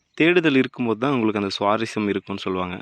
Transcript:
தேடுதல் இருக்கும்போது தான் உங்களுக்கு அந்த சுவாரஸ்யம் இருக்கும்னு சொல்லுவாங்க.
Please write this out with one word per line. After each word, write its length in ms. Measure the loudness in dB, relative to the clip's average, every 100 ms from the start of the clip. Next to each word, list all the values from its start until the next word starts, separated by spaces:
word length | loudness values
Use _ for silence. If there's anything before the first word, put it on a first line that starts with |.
| _ 0
தேடுதல் 360 | 2 4 4
இருக்கும்போது 460 | 2 2 -2 -2 0
தான் 140 | 0
உங்களுக்கு 280 | 0 0 0
அந்த 100 | -2
சுவாரஸ்யம் 560 | -2 0 0 -2 -4 -2
இருக்கும்னு 360 | -2 -4 -8
சொல்லுவாங்க. 320 | -4 -4 -4 -8